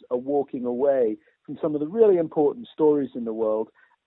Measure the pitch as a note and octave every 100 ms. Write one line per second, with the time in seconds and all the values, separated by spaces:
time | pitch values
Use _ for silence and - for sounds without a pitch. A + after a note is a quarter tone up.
0 | - B2 C3 C#3+ C3+ C3+ B2 B2 C#3+ C3+
1 | A#2 G#2+ _ _ - C#3+ E3 D3+ D3+ G#3+
2 | A3 F3+ D#3 D#3+ C#3+ B2 A2+ - D#3 D3
3 | C3 C3 A2+ A2 A2 G#2+ A2 _ _ _